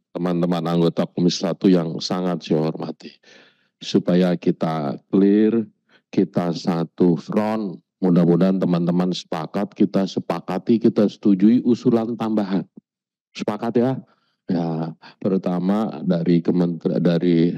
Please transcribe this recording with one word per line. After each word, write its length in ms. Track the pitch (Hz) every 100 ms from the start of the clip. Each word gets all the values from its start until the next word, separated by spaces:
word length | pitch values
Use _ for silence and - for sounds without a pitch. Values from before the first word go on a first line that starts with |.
| _
teman-teman 520 | 87 87 87 87 87 82
anggota 400 | 85 85 - 87
Komisi 360 | - 87 -
Satu 280 | 92 80 101
yang 240 | 90 82 82
sangat 400 | - 92 90 85
saya 160 | - 78
hormati. 560 | 78 78 80 80 - _ _ - _ _ _ _
Supaya 560 | - 98 87 90 90 87
kita 640 | - 82 85 80 71 - -
clear, 560 | 98 98 104 107 117 107 _ _ _ _
kita 400 | - 90 - 87
satu 640 | 78 - 85 82 - 90 82
front, 640 | - 101 107 110 101 80 _ -
mudah-mudahan 560 | 92 87 85 85 95 95
teman-teman 560 | 87 87 87 87 92 -
sepakat, 560 | - 165 160 202 202
kita 300 | - 208 202
sepakati, 720 | - - - 85 - 92 - 113
kita 320 | 117 107 101
setujui 560 | - 107 95 104 123
usulan 560 | 123 117 127 117 113 113
tambahan. 480 | 110 107 98 95 - - _ _ _ _ _
Sepakat 480 | - - 104 117 120
ya? 120 | 123 131 - _ _ _ -
Ya, 400 | 87 82 80 82 80 - -
pertama 800 | 104 95 95 90 90 104 110 -
dari 400 | - 85 85 85
Kementerian, 560 | - 87 87 82 92 -
dari 560 | 82 85 87 82 85